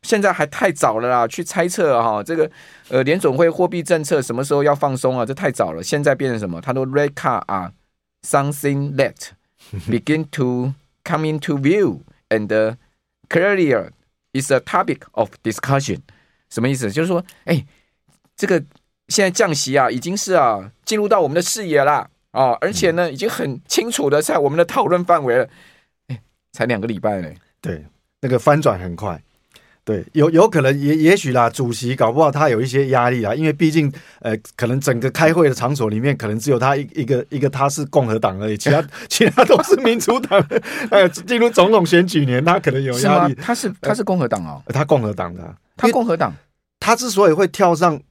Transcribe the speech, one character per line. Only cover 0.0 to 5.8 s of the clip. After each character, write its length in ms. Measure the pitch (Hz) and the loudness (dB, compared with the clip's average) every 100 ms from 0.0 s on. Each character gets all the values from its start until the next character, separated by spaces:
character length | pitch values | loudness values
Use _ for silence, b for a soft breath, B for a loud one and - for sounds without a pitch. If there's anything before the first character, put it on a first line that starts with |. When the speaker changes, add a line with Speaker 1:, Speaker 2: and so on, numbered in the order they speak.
Speaker 1:
现 180 | - 214 | 0 0
在 100 | 202 | 2
还 140 | 180 | 0
太 260 | 147 - 196 | -4 0 -2
早 280 | 147 135 110 | 2 0 0
了 100 | 120 | 0
啦， 180 | 127 117 | 0 0
去 160 | - | -4
猜 240 | 170 - 175 | -6 -2 -2
测 360 | 180 160 123 | 0 2 2
哈， 200 | 117 107 | 2 -2
这 140 | 101 165 | -4 -2
个， 140 | 156 B B B B | -2 B B B B
呃， 120 | 127 | -2
联 140 | 131 175 | 0 2
总 200 | 160 131 | 0 4
会 100 | 165 | 2
货 180 | 160 175 | 2 -2
币 160 | 175 | -2
政 220 | 156 165 | -2 -2
策 160 | 151 160 | 0 -2
什 160 | 123 120 | -2 -6
么 80 | |
时 80 | 139 | -2
候 100 | 143 | 2
要 120 | 147 | 2
放 200 | 143 143 | 2 -2
松 240 | 131 131 127 | 0 -2 -2
啊？ 60 | |
这 80 | 113 | -4
太 180 | 135 185 | -4 -4
早 220 | 120 95 | -2 -4
了。 100 | 80 | -4